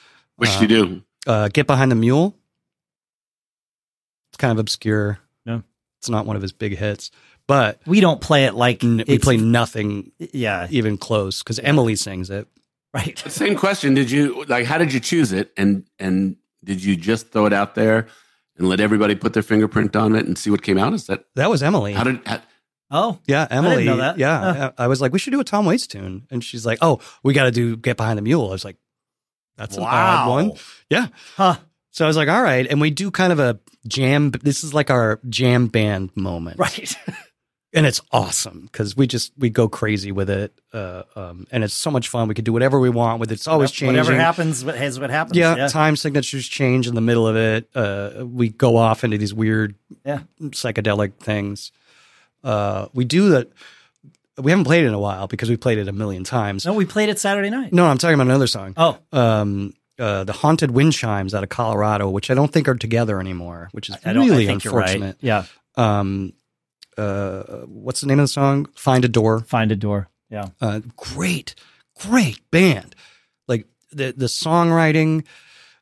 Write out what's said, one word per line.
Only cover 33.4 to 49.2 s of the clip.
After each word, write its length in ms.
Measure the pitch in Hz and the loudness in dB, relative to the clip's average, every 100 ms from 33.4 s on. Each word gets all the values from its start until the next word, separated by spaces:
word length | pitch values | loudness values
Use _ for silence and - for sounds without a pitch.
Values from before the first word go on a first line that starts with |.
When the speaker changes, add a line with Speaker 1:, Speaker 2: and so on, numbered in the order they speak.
Speaker 2:
a 180 | 127 107 _ _ 113 | 2 -2 _ _ -8
jam. 420 | 135 127 143 147 - | -2 2 2 2 0
This 200 | 143 135 | -2 -2
is 120 | 156 | -2
like 160 | 147 143 | 0 2
our 300 | 127 113 110 127 | 2 2 0 -4
jam 420 | 110 127 123 117 | 0 2 4 2
band 460 | 113 107 98 95 | 2 0 -2 -6
moment, 440 | - 95 85 85 85 | -6 -6 -6 -8 -4
Speaker 3:
Right. 360 | 180 - - - | -4 -4 -10 -12
<laughs> 60 | - - - _ _ _ _ | -12 -14 -16 _ _ _ _
Speaker 2:
And 120 | 160 147 | 2 2
it's 160 | - - | 2 -2
awesome 560 | 123 101 - 101 87 - | -2 0 -4 -6 -12 -12
'cause 240 | - 104 | -6 -4
we 120 | 120 135 | 0 0
just, 260 | 120 - - | -2 -8 -4
we 100 | 123 | -2
go 180 | 113 113 | 2 0
crazy 460 | - 110 104 101 | 0 -2 -2 -4
with 160 | 98 98 | -4 -2
it, 240 | 98 104 _ _ | -2 -4 _ _
uh, 300 | 113 95 90 - 107 | -12 -12 -12 -16 -16
um, 300 | 90 87 92 | -16 -16 -6
and 140 | 123 | -2
it's 80 | 104 | -2
so 180 | - 165 | -4 -2
much 180 | 135 - | -2 -2
fun. 200 | 120 110 | -2 -2
We 60 | |
can 100 | 107 | -2
do 80 | 113 | -2
whatever 260 | 117 131 139 | 0 2 4
we 120 | 127 | 2
want 280 | 117 117 113 | 2 0 -2
with 120 | 110 | -4
it. 60 | 110 | -6
It's 120 | 156 | -2
always 220 | 160 135 - | 2 0 0
Speaker 3:
Yep, 60 | 131 | 0
whatever 220 | 127 - | 2 4
Speaker 2:
changing. 100 | 131 | 2
Speaker 3:
happens 420 | 165 170 160 131 | 2 0 -2 -4
is 380 | 131 123 139 127 | -6 -4 -6 -4
what 80 | 135 | -4
happens. 300 | 147 120 175 | -2 0 2
Speaker 2:
Yeah, 180 | 165 139 | 4 2
Speaker 3:
Yeah. 120 | 139 | 0
Speaker 2:
time 280 | 160 156 151 | 2 2 2
signatures 500 | 156 139 127 135 123 | 0 -2 -2 -6 -8
change 400 | - 131 127 120 | -2 2 2 0
in 80 | |
the 60 | 117 | 0
middle 260 | 113 117 110 | 2 2 2
of 80 | |
it. 360 | 113 110 110 - | 2 2 0 -4
Uh, 520 | 127 101 98 101 110 123 | -4 -4 -4 -8 -10 -8
we 240 | 123 117 | -2 -2
go 260 | 107 127 117 | 2 4 6
off 280 | 113 110 | 4 2
into 120 | 120 | 0
these 160 | 107 | -2